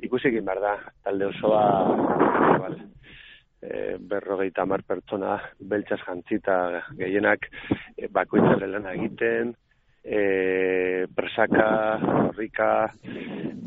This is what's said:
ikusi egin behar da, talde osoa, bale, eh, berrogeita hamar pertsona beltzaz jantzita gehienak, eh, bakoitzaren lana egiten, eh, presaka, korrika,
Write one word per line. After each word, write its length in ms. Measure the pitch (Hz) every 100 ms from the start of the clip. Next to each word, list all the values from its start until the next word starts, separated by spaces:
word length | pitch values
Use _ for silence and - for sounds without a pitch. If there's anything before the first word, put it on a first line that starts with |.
ikusi 260 | 107 123 143
egin 160 | 113
behar 160 | 98 95
da, 120 | 101 101 - -
talde 240 | 98 98 98
osoa, 380 | 92 107 107 104 98 92 - - - - - - -
bale, 200 | - - - - - - - - _ _
eh, 340 | - 101 101 92
berrogeita 640 | 92 101 95 95 95 -
hamar 200 | 92 95 -
pertsona 520 | 92 - 104 95 101 - -
beltzaz 420 | 98 104 95 101
jantzita 520 | - 90 - 104 - 92 90 87 - -
gehienak, 500 | 92 98 104 107 - - - - - -
eh, 120 | -
bakoitzaren 640 | 95 92 107 - - 98
lana 220 | 101 98 110
egiten, 560 | 107 101 117 117 120 117 _ _ _ _
eh, 1000 | - 107 101 95 95 92 92 92 92 92 92
presaka, 540 | - 95 - 107 - 110 110 107 110
korrika, 680 | - - - 87 110 - 110 110 110 - - - - - - -